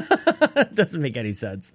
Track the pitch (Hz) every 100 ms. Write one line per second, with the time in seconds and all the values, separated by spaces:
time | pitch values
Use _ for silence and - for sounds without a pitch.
0 | 302 - - 330 294 - - 214 196 170
1 | 143 117 107 98 107 95 -